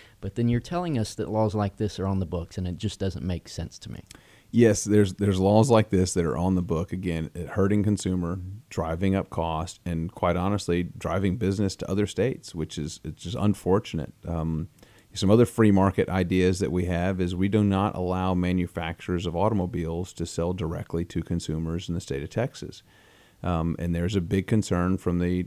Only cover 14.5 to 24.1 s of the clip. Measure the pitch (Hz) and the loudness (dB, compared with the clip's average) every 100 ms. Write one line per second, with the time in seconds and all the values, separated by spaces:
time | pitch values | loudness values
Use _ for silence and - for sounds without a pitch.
14.5 | 80 87 _ - - _ - 95 110 117 | -4 -6 _ -20 -20 _ 0 6 6 6
15.5 | - 110 98 95 101 - 92 90 92 92 | 6 6 6 6 4 0 0 2 4 4
16.5 | 92 98 90 90 87 90 92 90 90 98 | 2 0 0 0 0 0 0 -2 0 2
17.5 | 107 104 95 101 - 90 90 92 90 90 | 4 4 2 0 -2 -2 0 0 2 2
18.5 | 92 87 - 82 85 - 90 90 85 104 | 0 -2 -4 -6 -6 -4 -4 -2 0 2
19.5 | 107 90 87 80 85 92 - 85 - 85 | 2 -2 -2 -4 -4 -6 -8 -8 -4 -4
20.5 | 92 80 82 - 85 87 87 - 87 - | -2 -4 -6 -6 -6 -4 -6 -4 -4 -4
21.5 | 80 82 85 87 85 - 67 73 - 127 | -4 -4 -4 -4 -6 -6 -8 -6 -4 -6
22.5 | - - - - _ _ _ _ _ 90 | -6 -14 -16 -20 _ _ _ _ _ -2
23.5 | 85 82 - 87 85 87 | 0 0 -2 -2 -2 0